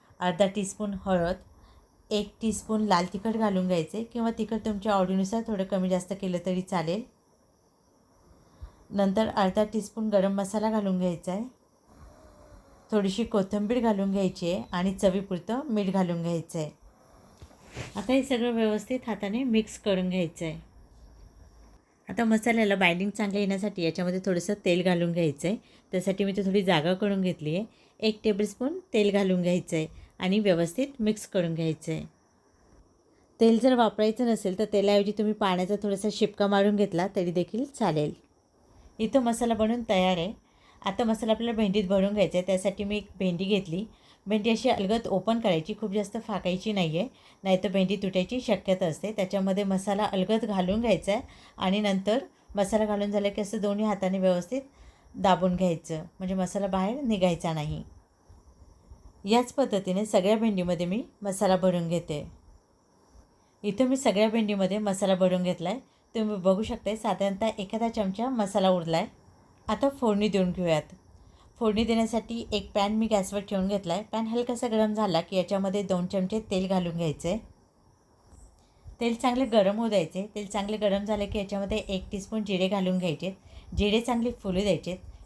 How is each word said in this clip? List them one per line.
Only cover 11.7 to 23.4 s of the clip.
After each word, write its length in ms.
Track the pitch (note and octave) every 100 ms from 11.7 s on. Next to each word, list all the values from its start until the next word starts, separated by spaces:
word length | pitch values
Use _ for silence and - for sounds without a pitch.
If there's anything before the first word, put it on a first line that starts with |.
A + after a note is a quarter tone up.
| _ _ - - - - - - - - - -
थोडीशी 340 | G#3+ G3 F#3+
कोथिंबीर 540 | A3+ G#3+ F#3+ G#3 G#3 B3
घालून 320 | A3+ G3+ G3
घ्यायची 380 | G3 F#3 F#3+ E3+
आहे 120 | F#3+ A#3
आणि 200 | F3+ F#3+
चवीपुरतं 640 | G3 G3 F#3 G3 F3+ D#3+ A#3+
मीठ 260 | D4+ G#3+ G3
घालून 320 | F#3+ F3+ E3+
घ्यायचं 360 | E3+ E3+ D#3+ E3+
आहे. 120 | D3+ - - _ _ - - - - - - - - G3
आता 160 | G3
हे 100 | C4
सगळं 300 | C4+ B3 A#3+
व्यवस्थित 480 | A3+ A3 G#3+ G#3+ B3+ B3
हाताने 360 | G#3 G3+ A3
मिक्स 340 | C4+ A3 A3 -
करून 300 | G#3+ F#3 F#3
घ्यायचं 360 | F#3 E3 -
आहे. 140 | E3 D#3+ - - - - - - - - - - - - _ _ -
आता 160 | F#3+
मसाल्याला 500 | A3+ A3 A3+ A3+ G#3+ G3
बाइंडिंग 340 | F3+ F3 G3+
चांगलं 280 | G3 G#3
येण्यासाठी 440 | G3